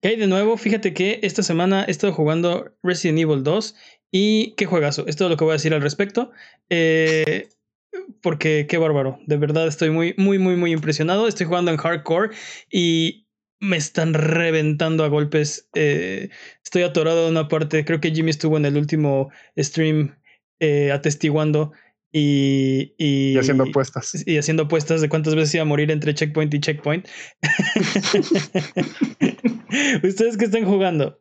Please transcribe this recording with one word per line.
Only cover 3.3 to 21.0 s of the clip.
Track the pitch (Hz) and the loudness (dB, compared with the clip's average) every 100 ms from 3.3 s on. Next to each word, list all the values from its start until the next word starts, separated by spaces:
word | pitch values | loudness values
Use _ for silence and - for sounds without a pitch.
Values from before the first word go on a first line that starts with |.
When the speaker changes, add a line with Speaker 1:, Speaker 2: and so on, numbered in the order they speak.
| 147 | 0
Speaker 1:
dos | 135 185 214 - - _ _ | 0 -2 -4 -14 -20 _ _
y | 185 208 214 220 - | 0 2 2 0 -4
qué | 190 | 0
juegazo. | 170 147 147 135 | 0 0 -2 -6
Es | |
todo | 151 185 | -2 0
lo | 160 | 2
que | |
voy | 160 | 0
a | 156 | 0
decir | 151 | 0
al | 156 | 0
respecto. | 143 147 202 226 240 - - _ _ | -2 -2 -2 -2 -4 -10 -20 _ _
Eh, | 175 160 160 160 160 156 175 - _ _ _ _ 381 381 - | 0 2 2 2 2 0 -2 -6 _ _ _ _ -16 -16 -8
porque | 180 151 156 151 147 | -6 -2 0 0 0
qué | 170 | 0
bárbaro. | 160 147 135 131 - | 2 0 -2 -6 -2
De | 147 | 0
verdad | 143 151 165 | 0 0 0
estoy | 151 160 | 0 0
muy, | 160 170 - | 2 0 0
muy, | 196 196 | 2 4
muy, | 185 | 2
muy | 180 175 | 2 0
impresionado. | 160 151 151 156 190 226 | 0 -2 -2 0 0 0
Estoy | 202 170 | -2 -2
jugando | 175 175 | 0 0
en | 160 | 0
hardcore | 165 170 - 165 214 220 - - - | -2 -4 -2 0 0 -6 -18 -18 -6
y | 190 170 165 160 - _ _ _ _ | 0 2 2 0 -4 _ _ _ _
me | 202 170 | -2 -2
están | 151 - 165 | -2 -2 0
reventando | 156 156 165 170 160 151 151 160 160 | 2 2 2 2 2 0 0 0 0
a | 156 | 2
golpes. | 147 147 156 147 - _ | 0 0 0 -2 -6 _
Eh, | 165 151 147 175 190 196 - - - | -2 0 0 -2 -6 -10 -14 -20 -20
estoy | - 180 | -4 0
atorado | 175 170 160 165 | 0 0 2 2
en | 165 | 2
una | 160 156 | 0 0
parte. | 160 151 156 151 | -2 0 -2 0
Creo | 165 | 0
que | 165 | 0
Jimmy | 160 160 | 0 0
estuvo | 151 160 156 | 0 0 2
en | 147 | 2
el | 143 | 0
último | 147 160 147 135 135 - - - | 0 0 2 0 -2 -8 -16 -6
stream, | 147 - 156 156 147 - _ _ _ _ | -4 0 0 2 0 -6 _ _ _ _
eh, | 156 147 143 | 0 2 2
atestiguando | 139 | 0